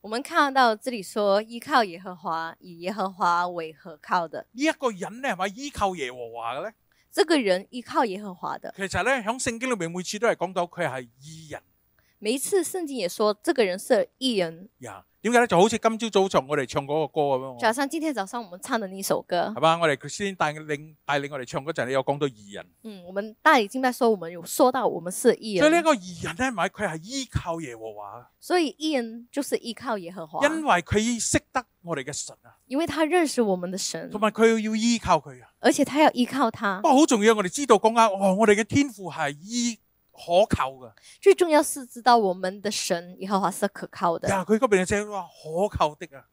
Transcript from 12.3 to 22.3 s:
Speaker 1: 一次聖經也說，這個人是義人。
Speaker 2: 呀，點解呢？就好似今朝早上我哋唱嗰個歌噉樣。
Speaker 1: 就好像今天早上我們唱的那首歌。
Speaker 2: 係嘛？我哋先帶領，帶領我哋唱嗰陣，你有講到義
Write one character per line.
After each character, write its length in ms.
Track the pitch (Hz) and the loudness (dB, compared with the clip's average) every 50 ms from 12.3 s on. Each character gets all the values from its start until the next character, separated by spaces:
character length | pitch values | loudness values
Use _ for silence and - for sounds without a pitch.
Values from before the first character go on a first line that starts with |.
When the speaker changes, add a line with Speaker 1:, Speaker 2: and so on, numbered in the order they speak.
Speaker 1:
一 60 | 240 277 | -2 -2
次 240 | - - 403 381 | -2 0 0 0
聖 220 | 330 - - 381 339 | 0 0 -4 -6 -6
經 100 | 285 277 | -6 -4
也 120 | 247 190 180 | -4 -4 -4
說， 260 | - - 220 214 202 _ | -2 0 0 0 0 _
這 120 | _ 320 339 | _ -2 2
個 80 | - 226 | 2 2
人 140 | 190 175 196 | 0 0 -6
是 300 | - - 254 208 175 - _ _ | 0 2 2 2 2 -2 _ _
義 200 | 262 262 233 196 | -2 0 0 0
人。 280 | 175 165 165 165 185 - _ _ | 0 -2 -4 -12 -20 -20 _ _
Speaker 2:
呀， 260 | 127 113 98 98 _ _ _ _ | -16 -14 -14 -16 _ _ _ _
點 100 | - 208 | -4 2
解 60 | 247 240 | 4 4
呢？ 80 | 240 | 4
就 100 | 233 185 | 6 6
好 120 | 170 185 226 | 6 6 6
似 100 | 233 214 | 4 2
今 200 | - 226 226 214 | 0 0 0 0
朝 120 | 233 226 | -6 0
早 180 | - 202 190 196 | 2 2 2 4
上 160 | - 175 131 135 | 2 0 0 2
我 100 | 151 147 | -2 -2
哋 80 | 135 | -2
唱 180 | - - 151 139 | 0 -2 -4 -2
嗰 220 | 135 147 160 156 | -2 -2 -2 -2
個 0 | |
歌 140 | 135 _ 160 | -2 _ 0
噉 340 | 147 143 135 127 131 135 127 | 0 2 0 -2 -2 -8 -8
樣。 40 | 120 | 0
Speaker 1:
就 60 | 247 240 | 0 0
好 40 | |
像 160 | 233 262 285 277 | 2 2 -2 -2
今 120 | 311 330 | -2 -4
天 120 | 294 320 | -2 -2
早 140 | 277 220 196 | -2 -4 -6
上 160 | 196 - 247 233 | -6 -8 -10 -10
我 60 | 180 | -10
們 100 | 175 185 | -16 -14
唱 180 | - - 262 226 | -6 -4 -4 -4
的 80 | 214 185 | -4 -6
那 120 | 190 190 | -8 -8
首 220 | 190 - 170 - | -4 -2 -2 -2
歌。 300 | - _ 175 175 160 147 - | -2 _ -2 -2 -2 -2 -2
Speaker 2:
係 40 | 123 | 2
嘛？ 180 | 143 160 165 170 | 4 4 4 4
我 80 | 170 160 | 2 2
哋 200 | 139 135 - 147 | 2 0 -4 -12
先 260 | - - 208 196 190 | -8 -6 -6 -6 -2
帶 180 | - 170 151 | -2 -2 -2
領， 420 | 147 151 156 151 151 147 151 160 156 _ _ | -2 -6 -8 -8 -8 -8 -8 -16 -20 _ _
帶 140 | - 147 143 | -2 -2 -2
領 80 | 139 143 | -2 -4
我 60 | 147 135 | -8 -10
哋 60 | 123 | -10
唱 200 | - - 160 135 | -6 -8 -8 -6
嗰 80 | 151 | -6
陣， 140 | 160 151 123 | -4 -4 -2
你 60 | 123 | 0
有 100 | 135 135 | 0 0
講 160 | 131 - 139 143 | 0 0 -2 -2
到 80 | 151 | -2
義 280 | 143 | -4